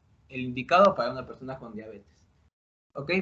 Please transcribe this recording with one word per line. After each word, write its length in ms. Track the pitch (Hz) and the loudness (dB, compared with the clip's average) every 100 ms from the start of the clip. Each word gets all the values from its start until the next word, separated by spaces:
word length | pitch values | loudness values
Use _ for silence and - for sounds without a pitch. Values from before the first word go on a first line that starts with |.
| _ _ - | _ _ -14
el 120 | 131 | -8
indicado 540 | 127 123 127 175 196 - | -6 -6 2 8 8 6
para 160 | 120 | -2
una 160 | 127 - | -4 -10
persona 320 | - 127 131 | -12 -12 -12
con 160 | 120 107 | -12 -14
diabetes, 420 | 110 104 - _ _ _ _ _ _ _ _ - | -14 -18 -20 _ _ _ _ _ _ _ _ -10
¿ok? 160 | 143 185 | -2 -2